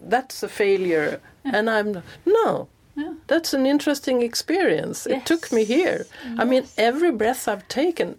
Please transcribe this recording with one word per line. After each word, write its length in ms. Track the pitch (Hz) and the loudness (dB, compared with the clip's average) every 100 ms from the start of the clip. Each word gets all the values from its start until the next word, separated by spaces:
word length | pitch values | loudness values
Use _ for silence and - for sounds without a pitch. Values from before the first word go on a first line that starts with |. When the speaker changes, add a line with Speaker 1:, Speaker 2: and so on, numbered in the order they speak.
Speaker 1:
That's 400 | - 247 254 - | -2 -2 -2 -8
a 40 | 208 | -6
failure." 720 | - 202 196 185 160 147 - - - | 0 2 2 2 0 0 -4 -10 -12
Speaker 2:
Yeah. 140 | 277 208 | -4 0
Speaker 1:
And 120 | 220 | 2
I'm, 340 | 220 208 208 - - - | 0 0 -4 -10 -6 2
"No, 440 | 440 403 160 - _ _ - | 4 4 0 -6 _ _ -8
Speaker 2:
Yeah. 200 | 311 320 - | -8 -8 -2
Speaker 1:
that's 260 | 320 330 | 0 0
an 120 | 277 269 | 0 2
interesting 560 | 285 302 277 - 254 | 2 2 -2 0 0
experience. 840 | 233 233 - 339 320 156 - - - | 0 -2 -2 0 2 0 -2 -6 -4
It 200 | 269 - | -4 0
took 260 | 330 - | -2 0
me 100 | 233 | 0
Speaker 2:
Yes. 40 | 214 | 2
Speaker 1:
here." 380 | 254 359 - - - 254 233 | 2 2 0 -6 -14 -8 -2
I 80 | 233 | 2
mean, 180 | 262 | 2
Speaker 2:
Yes. 100 | - - | 0 0
Speaker 1:
every 340 | 226 269 339 | 0 2 0
breath 380 | 233 220 254 - | 2 0 -2 -2
I've 180 | 202 - | -4 -4
taken 500 | 240 339 330 175 | -2 0 0 -4